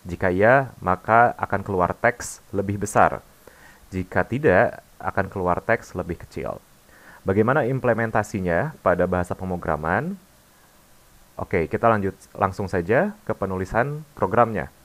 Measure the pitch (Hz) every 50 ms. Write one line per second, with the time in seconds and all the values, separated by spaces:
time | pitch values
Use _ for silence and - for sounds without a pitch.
0 | _ 92 85 - 98 92 90 92 104 113 131 139 135 117 - - 95 92 92 -
1 | - - 110 117 120 120 - - - - - 98 95 - 98 90 87 87 90 -
2 | - 120 - - - - - - - - - 98 101 98 101 101 - - - 123
3 | 92 76 - - - - - _ _ - - - - - - _ - _ 92 92
4 | 92 - - 98 90 - 113 135 151 101 90 95 120 - - - _ _ _ _
5 | - 92 - 101 95 92 - 101 90 90 87 82 - - 113 - - - - 90
6 | 87 87 85 - - - - - 65 55 - - _ _ _ _ _ _ - -
7 | - - - - _ 92 98 104 107 117 135 151 127 117 135 127 - 123 113 110
8 | 113 113 - 113 104 - - 101 92 87 82 85 120 160 - - - 95 90 87
9 | 90 90 92 90 90 - - - 95 92 90 87 82 87 78 76 78 80 92 110
10 | 143 175 202 190 _ _ _ _ _ _ _ _ _ _ _ _ _ _ - _
11 | _ _ _ - - _ _ - - - - 90 80 73 - 104 113 117 113 104
12 | 95 95 90 _ - _ _ - 101 95 92 - 101 90 - 92 85 87 113 139
13 | 190 208 208 - _ - 107 - 101 95 95 92 95 - 107 110 123 143 147 151
14 | 151 _ _ - 101 92 95 117 120 113 110 90 67 - _ _